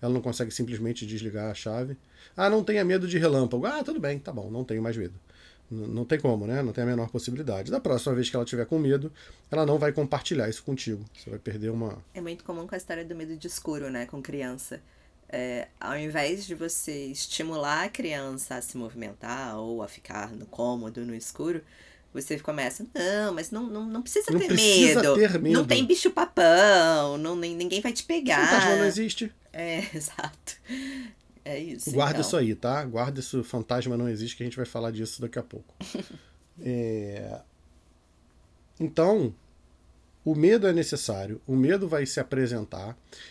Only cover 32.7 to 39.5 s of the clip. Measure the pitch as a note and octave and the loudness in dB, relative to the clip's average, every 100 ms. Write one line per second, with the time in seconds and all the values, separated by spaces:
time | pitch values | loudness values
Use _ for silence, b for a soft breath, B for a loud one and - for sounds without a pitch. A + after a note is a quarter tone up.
32.7 | C3+ C#3 A2+ B2 C3+ B2+ C3 A#2 A#2+ A2 | -2 -2 -2 -2 -4 -4 -4 -2 -4 -2
33.7 | B2 B2 A#2+ A#2+ A2 A2 - A#2+ B2 A#2+ | -2 0 0 0 -2 -6 -6 -8 -6 -6
34.7 | A#2+ A#2 A2+ A2 - A#2+ B2 A#2 - - | -4 -4 -4 -6 -6 -8 -8 -10 -14 -18
35.7 | _ - - - D#3 - _ _ - B2+ | _ -12 -10 -10 -16 -20 _ _ -10 -4
36.7 | B2 A#2 A2 G2+ G2+ G2+ G#2+ - _ _ | -2 -2 -4 -6 -8 -10 -12 -16 _ _
37.7 | _ _ _ _ _ _ _ _ _ _ | _ _ _ _ _ _ _ _ _ _
38.7 | - D#3+ D#3 E3+ G#3+ C3 G2 _ | -6 -2 4 4 4 2 -4 _